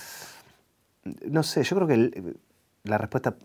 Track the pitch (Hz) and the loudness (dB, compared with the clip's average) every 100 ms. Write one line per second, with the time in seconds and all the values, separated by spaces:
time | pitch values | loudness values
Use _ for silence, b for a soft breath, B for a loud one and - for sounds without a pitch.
0 | B B B B B B _ _ _ _ | B B B B B B _ _ _ _
1 | - - - 156 151 160 123 190 170 120 | -14 -12 -2 0 2 0 2 2 4 4
2 | 120 - 87 - _ _ _ _ 104 104 | 4 2 -10 -12 _ _ _ _ -2 -2
3 | 110 127 123 - | 0 -2 -2 -6